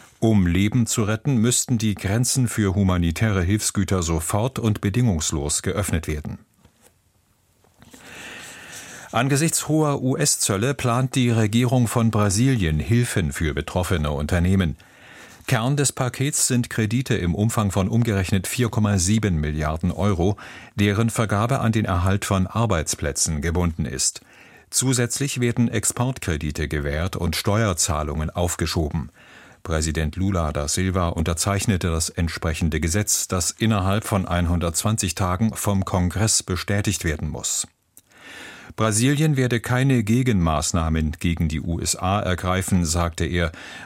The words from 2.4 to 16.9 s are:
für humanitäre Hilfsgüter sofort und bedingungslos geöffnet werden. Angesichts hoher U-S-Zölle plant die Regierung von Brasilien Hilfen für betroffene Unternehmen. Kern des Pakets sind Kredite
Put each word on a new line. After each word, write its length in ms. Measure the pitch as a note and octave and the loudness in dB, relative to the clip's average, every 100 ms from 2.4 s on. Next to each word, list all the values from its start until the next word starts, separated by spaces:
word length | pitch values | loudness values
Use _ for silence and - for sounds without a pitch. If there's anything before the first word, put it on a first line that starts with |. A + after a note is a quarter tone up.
| A#2+ | 0
für 280 | - G2+ | 2 2
humanitäre 680 | F#2 F#2+ F2+ E2+ E2 A2+ G2 | 4 4 4 2 2 2 2
Hilfsgüter 600 | F2 G#2 - G#2 F#2 F#2+ | 2 0 0 -2 0 0
sofort 560 | E2+ E2 - G#2 A#2+ - | 0 0 0 0 -2 -2
und 240 | A2+ G#2 | -2 0
bedingungslos 800 | G#2 G2 B2 E2 - D#2 C#2+ - | 0 0 2 2 0 -2 -2 -2
geöffnet 460 | F#2+ G2 G2+ E2+ - | -2 -2 -2 -2 -2
werden. 300 | D2+ - - - _ _ _ _ _ _ _ _ _ _ _ _ _ - - - - - - - - - - - - - | -6 -6 -12 -14 _ _ _ _ _ _ _ _ _ _ _ _ _ -20 -20 -20 -18 -16 -16 -16 -18 -16 -16 -16 -18 -4
Angesichts 540 | A2+ C3+ C#3 E3 - - | 0 2 2 2 0 0
hoher 360 | D#3 D3+ C#3 | 2 2 2
U-S-Zölle 720 | B2+ C3+ D3 - - G2 B2 | 0 0 0 0 0 0 0
plant 400 | C#3+ B2 A#2+ C3 | 0 0 0 0
die 160 | C#3 A#2+ | 2 2
Regierung 580 | A2+ G#2+ A#2 B2 B2+ A2+ | 4 4 4 2 4 2
von 220 | A#2+ A2+ | 2 2
Brasilien 720 | G#2+ G#2 F#2+ C3 B2+ E2 D#2 | 4 2 4 2 2 2 0
Hilfen 520 | D2+ A#2 A#2+ G#2+ D#2 | 2 2 2 0 -2
für 220 | - D#2+ | -2 -2
betroffene 560 | C#2+ D2+ F#2 F2 F2 D2 | -2 -4 -2 0 0 0
Unternehmen. 680 | C#2+ D2+ F2+ F2 G2 F2 B1+ - - - - - - - | -2 0 2 4 4 2 -2 -12 -20 -20 -20 -20 -14 -2
Kern 320 | A#2+ A#2+ C#3+ | 0 0 0
des 120 | C#3 | 0
Pakets 560 | - B2 - C3+ - - | 0 -4 -2 -2 0 0
sind 220 | B2 A2+ | 0 -2
Kredite 460 | - G#2+ | 0 0